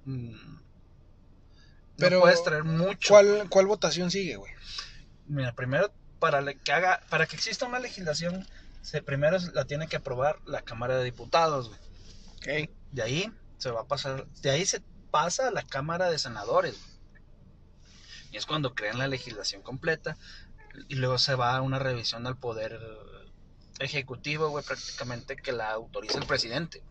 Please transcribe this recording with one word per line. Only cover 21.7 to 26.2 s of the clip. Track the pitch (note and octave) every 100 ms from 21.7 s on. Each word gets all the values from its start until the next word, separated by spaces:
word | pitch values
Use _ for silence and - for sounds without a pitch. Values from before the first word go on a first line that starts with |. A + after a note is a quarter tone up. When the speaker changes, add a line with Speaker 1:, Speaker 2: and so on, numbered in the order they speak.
| C3+
Speaker 1:
revisión | C3 B2 A2 A#2 B2
al | B2+
Poder | B2 A2 A2 A2+ A2+ G#2+ G#2 - - - - - - -
Ejecutivo, | C3+ D3 C3 B2 D3 D#3 D#3
güey, | D3
prácticamente | - C3+ - - B2 A#2+ - C3+
que | -
la | A#2+ G#2+
autoriza | A2 A#2+ G#2 -
el | D3